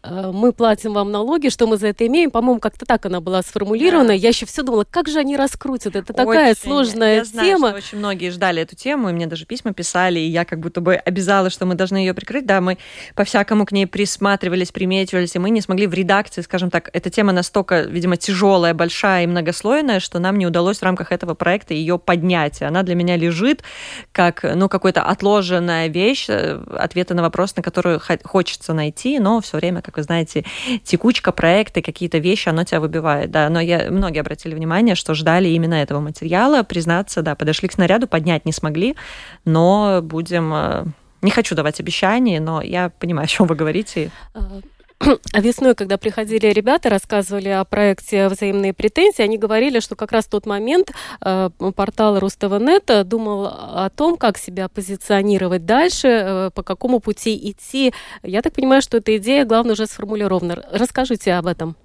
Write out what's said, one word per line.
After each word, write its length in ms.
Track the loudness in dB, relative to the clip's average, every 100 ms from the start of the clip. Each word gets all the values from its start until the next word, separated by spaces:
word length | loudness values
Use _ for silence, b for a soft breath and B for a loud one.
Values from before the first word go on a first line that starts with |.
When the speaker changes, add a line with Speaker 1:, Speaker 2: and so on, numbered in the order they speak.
Speaker 1:
э, 280 | -10 -8 -6
"Мы 200 | 0 0
платим 400 | 2 0 2 -2
вам 180 | -2 -2
налоги, 380 | -2 -2 0 0
что 160 | 0 0
мы 100 | 2
за 120 | 0
это 180 | 0 0
имеем?" 240 | 2 2
По-моему, 300 | 2 0 0
как-то 240 | -2 -8
так 220 | -2 0 0
она 140 | -6
была 220 | -2 -2
сформулирована. 680 | -2 -6 -2 2 4 6 4
Speaker 2:
Да. 60 |
Speaker 1:
Я 140 | 4 4
ещё 180 | 2 -2
всё 160 | -6
думала, 220 | -2 -2 0
как 180 | -2 0
же 120 | -2
они 160 | 0 0
раскрутят? 600 | 0 -2 -6 -6 -4 -6
Это 160 | -6
такая 380 | 0 4 6 6
Speaker 2:
Очень. 120 | 4
Speaker 1:
сложная 540 | 0 0 0 2 2 2
Speaker 2:
Я 80 |
знаю, 240 | 0 0 2
Speaker 1:
тема. 200 | 4 2
Speaker 2:
что 80 | -2
очень 220 | -10 -6
многие 320 | -6 -4 -6
ждали 300 | -2 -2 -2
эту 140 | -6 -6
тему, 320 | -4 -2 -2
и 40 |
мне 140 | -2 -4
даже 200 | -8 -10
письма 260 | -8 -8
писали, 460 | -6 -2 0 2 0
и 60 | 0
я 160 | -2
как 140 | -4 -6
будто 220 | -6 -2
бы 140 | 0
обязалась, 580 | 0 0 -2 2 2 2
что 140 | -2 -2
мы 80 |
должны 240 | -2 0 0
её 160 | 0
прикрыть. 320 | -2 -6 -6 0
Да, 140 | 2
мы 160 | 2 -4 B B B
по-всякому 500 | -4 0 0 2 2
к 80 | 2
ней 140 | 0 0
присматривались, 840 | -2 -4 0 0 0 0 -2 -2
приметивались, 640 | -2 0 0 0 -2 -2 -2
и 20 |
мы 120 | 0
не 100 | 0
смогли 260 | 0 0 0
в 80 |
редакции, 480 | 0 2 2 0 -10
скажем 280 | -6 -4 0
так, 200 | -2 -2
эта 180 | -6 -2
тема 220 | 2 2
настолько, 500 | 2 0 -2 2 0
видимо, 340 | 0 -2 -2 -2
тяжёлая, 580 | -2 2 4 4 4
большая 500 | 2 -2 0 2 2
и 20 | 2
многослойная, 760 | 0 -2 -2 0 0 2 0
что 180 | -2 -2
нам 200 | 0 0
не 80 | 0
удалось 320 | 2 0 0
в 40 |
рамках 300 | -2 -2 -4
этого 220 | -4 -4
проекта 400 | -2 0 0 -2
её 240 | -4 -2 -2
поднять. 640 | 0 0 2 2 0 -2
И 20 |
она 180 | -2 0
для 120 | 0
меня 220 | 0 0 0
лежит 460 | 0 0 0 0 B B B B B
как, 300 | 2 2 2 -2 0
ну, 120 | 0
какая-то 340 | 2 0 2
отложенная 840 | 0 0 2 2 2 -2 0 -2 -2
вещь, 380 | 0 0 0 -2
э, 300 | -2 -2 -6 -8 -6
ответы 300 | -4 -2 -2
на 80 | 0
вопрос, 340 | 0 0 -2 -2
на 60 |
которую 380 | -4 -2 0 -2
хо-, 180 | -2 -6
хочется 500 | 0 -2 -2 -6 -4
найти, 460 | -2 -2 -4 -2 0
но 200 | 2 2
всё 180 | -2 -4
время, 240 | -4 -4
как 140 | -8 -8
вы 40 |
знаете, 420 | -2 -2 0 -4 B B -6 -6
текучка, 480 | -2 2 2 2 -2
проекты, 500 | 2 4 4 2 -4
какие-то 360 | -6 -8 -2 0
вещи, 300 | 0 0 0
оно 160 | -2
тебя 160 | 0 -2
выбивает, 500 | -2 -2 0 -2 0
да. 180 | 0 2
Но 120 | 2
я, 300 | 0 0 0
многие 300 | 0 0 -2
обратили 340 | -6 -8 -10
внимание, 400 | -6 -2 2 2 2
что 180 | -2
ждали 340 | 0 4 4 4
именно 260 | 2 2
этого 260 | 0 0 -4
материала. 640 | -6 -8 -2 2 4 4
Признаться, 600 | 2 -2 0 0 0 -4
да, 120 | -4
подошли 340 | -2 -2 -2 -2
к 40 |
снаряду, 340 | 0 2 2 2
поднять 400 | 0 0 0 -2
не 60 |
смогли, 420 | -4 -4 -2 -2 -4 B B B B
но 560 | 0 4 6 4 4 2
будем, 500 | 0 -6 -2 -2 0
э, 300 | -2 -2 -4 -6 -10 _ _
не 80 | 0
хочу 240 | 2 0
давать 260 | 0 -2 -4
обещаний, 600 | -8 0 2 2 2 0
но 220 | -2 -4
я 280 | -4 -4 -4 _
понимаю, 260 | -4 -2
о 40 | -2
чём 180 | 2 2
вы 80 |
говорите. 560 | 2 -2 -2 -4 -6 -8 B B
Speaker 1:
А, 60 | -8 -8 -8 -18 _ _ _
<clears throat> 320 | 2 2 0
а 80 | 0
весной, 340 | 0 2 2
когда 220 | 2 0 -2
приходили 500 | -2 -4 -2 2 2
ребята, 420 | 2 2 2 2
рассказывали 600 | 0 0 -2 -2 -4 -2
о 160 | -2
проекте 640 | 0 2 2 2 -2 2 2
"Взаимные 440 | 0 -2 0 -2
претензии", 500 | 0 0 4 4 4
они 140 | 0 0
говорили, 420 | 0 2 2 0
что 160 | -4 -8
как 160 | -2
раз 120 | -2 0
в 20 |
тот 160 | -4 -2
момент, 460 | -4 2 2 2 B B B
э, 300 | -2 0 -2 -2 -4 -2
портал 420 | -2 2 2 4
Рус 180 | 0 -2
Т 120 | -2
В 100 | 0
Нет 480 | 4 4 4 2 2
думал 380 | -2 -2 -4 -6
о 440 | -10 -10 -4 -4
том, 260 | 0 0 2
как 220 | 0 0
себя 300 | -8 -8 -8
позиционировать 960 | -6 -8 -8 0 2 4 2 2 -2 2
дальше, 420 | 4 4 2 2
э, 420 | 4 2 -2 -2
по 80 | -6
какому 380 | -8 -6 0 0
пути 360 | 0 -2 -2 -4 -6
идти. 420 | -10 -6 0 0 B B B
Я 200 | -4 -2
так 100 | -2
понимаю, 300 | -2 4 4
что 160 | 4 -2
эта 180 | 0 0
идея, 280 | 2 0
главное, 280 | 4 2 2
уже 140 | -2 -4
сформулирована. 720 | -6 -8 -4 0 0 -2 -8 -6
Расскажите 640 | -4 -2 -2 -2 -2 0
об 120 | 0 -2
этом. 280 | -4 -8 -10